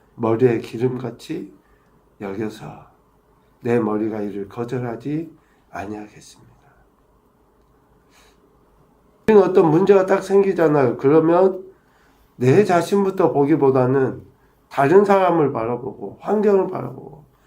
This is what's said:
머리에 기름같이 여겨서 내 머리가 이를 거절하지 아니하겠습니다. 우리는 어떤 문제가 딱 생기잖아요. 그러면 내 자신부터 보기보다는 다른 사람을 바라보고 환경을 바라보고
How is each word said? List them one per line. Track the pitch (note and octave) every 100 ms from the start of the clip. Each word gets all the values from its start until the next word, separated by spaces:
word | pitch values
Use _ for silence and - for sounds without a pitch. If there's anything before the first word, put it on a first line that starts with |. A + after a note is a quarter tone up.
| _ -
머리에 | A2+ A2+ B2+ A2+
기름같이 | - A2+ B2+ B2+ B2 - - D#3+ - - _ _ _ _ _ -
여겨서 | G2+ G2 A2 - - - - _ _ _ _ _ _ _
내 | A#2+ A#2+
머리가 | G#2+ G#2+ A2 G#2+
이를 | G#2 G2+ G2
거절하지 | - A#2+ B2+ B2 A2+ C#3 D3+ E3 - _ _ _
아니하겠습니다. | E2+ G2+ G#2+ G#2 - - - _ _ _ _ _ _ _ _ _ _ _ _ _ _ _ _ _ _ _ _ _ _ _ _ _ _ _ _ -
우리는 | G#3+
어떤 | F#3 F#3+ E3+
문제가 | D3+ F#3+ G3 F#3
딱 | G3
생기잖아요. | - G3 G3 F3+ E3 D3 B2+ -
그러면 | C3+ D#3+ D#3+ F3 F#3+ - - - _ _ _ _ _ -
내 | B2 D#3 G#3
자신부터 | F3 E3 G3+ G3 F#3+ E3+
보기보다는 | C#3+ C#3+ D3+ C3+ C3 B2 C3+ C3 G2 - _ _ _ _
다른 | - C#3 F#3 G3+
사람을 | G3 F#3 E3+ C#3
바라보고 | A#2 A2+ A#2+ - - G2 -
환경을 | - G3+ G#3 G3 F3
바라보고 | - B2+ - - - - _